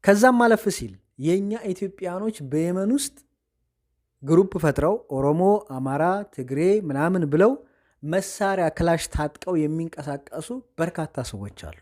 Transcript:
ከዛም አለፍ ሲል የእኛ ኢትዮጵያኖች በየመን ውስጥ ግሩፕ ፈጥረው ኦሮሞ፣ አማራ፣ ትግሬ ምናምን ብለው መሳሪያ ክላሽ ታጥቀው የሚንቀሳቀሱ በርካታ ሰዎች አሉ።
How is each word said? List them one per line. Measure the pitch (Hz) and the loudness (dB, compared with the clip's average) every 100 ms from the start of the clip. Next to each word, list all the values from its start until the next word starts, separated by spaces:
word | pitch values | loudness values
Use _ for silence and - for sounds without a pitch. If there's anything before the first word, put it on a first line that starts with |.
ከዛም | - 202 247 247 | 4 6 6 6
አለፍ | 233 220 208 | 6 4 2
ሲል | - 113 92 _ - | -4 -8 -14 _ -4
የእኛ | 143 185 202 220 214 | 0 0 0 -4 -6
ኢትዮጵያኖች | 185 196 196 180 185 214 220 | -6 -6 -6 -8 -4 -6 -6
በየመን | 135 151 170 185 196 | -4 -2 0 0 0
ውስጥ | 277 - - _ _ _ _ _ _ _ _ _ _ | 0 -2 -10 _ _ _ _ _ _ _ _ _ _
ግሩፕ | 139 165 190 185 | 2 4 4 2
ፈጥረው | 156 143 151 220 - | 0 2 0 0 -4
ኦሮሞ፣ | 135 139 156 185 208 - | -2 0 2 2 2 -2
አማራ፣ | 131 135 139 165 196 208 | -8 -4 0 0 -2 -6
ትግሬ | - 123 135 175 208 | -12 -6 0 2 2
ምናምን | 170 139 160 185 151 | 0 -2 0 0 0
ብለው | 151 208 277 - _ _ _ | 4 4 2 -8 _ _ _
መሳሪያ | 147 170 180 - 196 190 165 | -4 -2 -4 -4 -2 0 -2
ክላሽ | - 170 165 - | 0 0 0 0
ታጥቀው | - 151 - - 175 | -4 -4 -4 -4 -2
የሚንቀሳቀሱ | 151 160 165 - 143 139 139 131 156 240 - | 0 -2 -6 -8 -10 -10 -10 -14 -10 -12 -12
በርካታ | - 165 175 156 - | -6 -6 -4 -8 -8
ሰዎች | 120 101 98 - | -8 -10 -12 -14
አሉ። | 78 78 | -18 -18